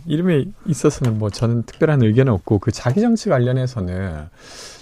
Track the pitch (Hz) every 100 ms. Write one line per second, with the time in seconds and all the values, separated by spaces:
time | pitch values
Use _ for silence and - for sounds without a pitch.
0 | 165 151 180 156 151 - - 156 151 -
1 | 131 110 107 - 117 117 110 - 160 147
2 | 110 110 135 98 - 104 - - 123 151
3 | 233 226 214 139 123 127 127 123 90 90
4 | 95 78 76 - - - - -